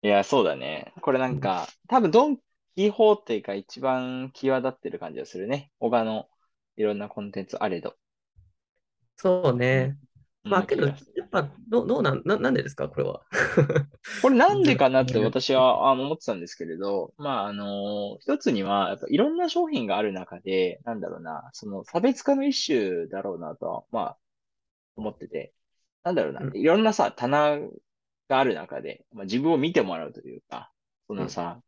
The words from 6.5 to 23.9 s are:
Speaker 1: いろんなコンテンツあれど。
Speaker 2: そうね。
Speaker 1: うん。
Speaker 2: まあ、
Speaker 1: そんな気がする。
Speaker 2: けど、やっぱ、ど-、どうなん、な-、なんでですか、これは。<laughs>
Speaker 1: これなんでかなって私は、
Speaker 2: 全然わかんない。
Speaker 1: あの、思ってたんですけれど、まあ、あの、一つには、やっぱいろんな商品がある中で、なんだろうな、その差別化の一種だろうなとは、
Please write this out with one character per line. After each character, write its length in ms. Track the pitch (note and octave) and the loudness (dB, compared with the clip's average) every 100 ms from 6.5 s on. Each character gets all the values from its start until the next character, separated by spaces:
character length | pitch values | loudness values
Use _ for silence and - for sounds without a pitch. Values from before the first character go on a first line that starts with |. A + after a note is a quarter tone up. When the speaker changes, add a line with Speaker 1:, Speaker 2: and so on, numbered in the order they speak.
| _ _ - | _ _ -2
Speaker 1:
い 60 | |
ろ 100 | G#2+ | -2
ん 60 | G#2 | -2
な 100 | G#2 | -8
コ 120 | - | -10
ン 100 | G2+ | -10
テ 100 | G2 | -10
ン 40 | F#2+ | -10
ツ 120 | - | -6
あ 100 | G#2 | -4
れ 140 | F2 | -4
ど。 160 | - _ _ _ _ _ _ _ _ _ _ _ _ _ | -8 _ _ _ _ _ _ _ _ _ _ _ _ _
Speaker 2:
そ 340 | F#3+ F3+ E3+ | 2 4 4
う 60 | B2 | 2
ね。 400 | B2 C3 C3 C#3 _ _ _ _ G3+ | 2 2 2 -4 _ _ _ _ 0
Speaker 1:
う 40 | |
ん。 20 | |
Speaker 2:
ま 60 | F#3+ | 0
あ、 80 | G3 | 2
Speaker 1:
そ 60 | - | 0
ん 40 | |
な 60 | C#3+ | 0
気 40 | |
が 60 | - | -2
す 80 | - | -10
る。 80 | |
Speaker 2:
け 80 | - | -12
ど、 0 | |
や 60 | - | -4
っ 20 | |
ぱ、 200 | F#3+ D3 - - | -4 -4 -10 -2
ど-、 160 | A3+ - | -2 0
ど 120 | C4+ | 0
う 20 | |
な 100 | E3+ | 0
ん、 100 | C3+ - | 0 -2
な-、 100 | G#3 | 0
な 140 | C4 | 2
ん 20 | |
で 100 | B3 | 0
で 60 | - | -2
す 60 | - | -6
か、 140 | - | -6
こ 80 | - | -2
れ 60 | |
は。 180 | - - _ | -4 -4 _
<laughs> 580 | - - - C#3+ D#3 - - - - | -2 2 4 4 2 -2 -12 -14 2
Speaker 1:
こ 60 | C4 | 4
れ 80 | B3+ | 8
な 180 | F4 | 6
ん 80 | G#4 | 6
で 120 | E4 B3 | 4 6
か 140 | C3+ | 6
な 140 | C3 | 4
っ 20 | B2+ | 4
て 120 | A#2+ | 2
私 20 | |
は、 20 | |
Speaker 2:
全 300 | A2 - - | 2 0 2
然 80 | C3 | 6
わ 160 | B2+ - | 6 6
か 60 | |
ん 20 | C3+ | 4
な 60 | |
い。 20 | |
Speaker 1:
あ 20 | C3 | 2
の、 80 | C#3 | 0
思 80 | D#3 | -4
っ 20 | |
て 80 | - | -4
た 100 | G2+ | -6
ん 60 | |
で 60 | E2+ | -8
す 80 | - | -10
け 100 | E2 | -10
れ 100 | E2 | -6
ど、 380 | G2 G2+ E2 _ | -2 -2 -4 _
ま 260 | D3 B2 | -6 -4
あ、 20 | G2+ | -4
あ 80 | |
の、 640 | G2+ G2+ G2+ G2+ G#2 G2+ - | -6 -6 -6 -4 -4 -6 -8
一 180 | - D4 | -2 0
つ 140 | A#3+ | 0
に 120 | A2+ | 0
は、 260 | F#2+ G2+ F#2 | 0 0 0
や 60 | G2 | -2
っ 40 | |
ぱ 80 | - | 0
い 80 | C#3+ | 2
ろ 140 | C4 | 2
ん 80 | E4 | 0
な 100 | F4 | -2
商 220 | E4+ E4 | 0 -2
品 160 | C#4+ A2 | -2 -2
が 120 | G2 | 0
あ 40 | |
る 100 | G#2+ | -2
中 300 | F#2 F2+ F2 | -4 -10 -12
で、 400 | F#2+ F#2+ F2+ E2+ | -2 0 0 -2
な 120 | A#2 A2+ | -10 -8
ん 40 | |
だ 80 | E2+ | -8
ろ 120 | E2 | -10
う 20 | |
な、 280 | E2 D#2 - | -12 -12 -14
そ 160 | - G#2+ | -16 -12
の 160 | G2 - | -12 -6
差 160 | - | 0
別 220 | A#3 C4 | 0 0
化 120 | - C#4 | 0 0
の 100 | C#4 | 0
一 200 | C4 - | -2 0
種 420 | C3+ G2 F2 E2 | 0 0 -2 -4
だ 140 | G2 | -8
ろ 140 | G2 E2+ | -8 -8
う 40 | |
な 160 | D#2+ D#2 | -10 -8
と 120 | E2+ | -8
は、 180 | - _ | -8 _